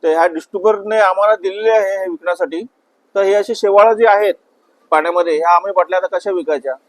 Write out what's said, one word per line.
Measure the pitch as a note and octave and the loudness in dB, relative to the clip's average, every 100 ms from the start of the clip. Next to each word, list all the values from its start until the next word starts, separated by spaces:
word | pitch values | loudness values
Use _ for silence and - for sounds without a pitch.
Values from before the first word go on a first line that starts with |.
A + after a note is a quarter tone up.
तर | E3 | 0
ह्या | D#3+ F3 | 0 0
डिस्ट्रिब्युटरने | D#3+ - G3+ G3 G#3 G3+ A3 | -2 -10 -2 0 -2 -2 0
आम्हाला | G3+ F#3 G#3 | 2 2 0
दिलेली | G#3+ F3+ G3 A3 | 2 -2 -2 0
आहे | A3 G3 G3 | 2 0 -4
हे | F#3+ | -6
विकण्यासाठी. | E3 F3 F3 E3+ D#3+ A#3 _ _ _ _ | -8 -6 -4 -4 -6 -12 _ _ _ _
तर | G3 | -2
हे | G3 | 0
अशी | G3+ G3+ | 0 -2
शेवाळं | A3+ G#3 G3 G#3+ | -2 2 4 4
जी | A3 A3+ | 4 2
आहेत | G3+ G#3 E3+ _ _ _ _ _ | 2 2 -4 _ _ _ _ _
पाण्यामध्ये, | D#3 D#3+ F3 E3+ D3+ | -2 0 -2 0 0
ह्या | E3 F3 | 2 2
आम्ही | F#3+ | 0
बाटल्या | F#3 F3 F#3 | -2 -2 -2
आता | F3+ F#3 | -4 -6
कशा | G3+ | -4
विकायच्या? | F#3 D#3 D3+ C3+ B2+ | -6 -4 -4 -4 -10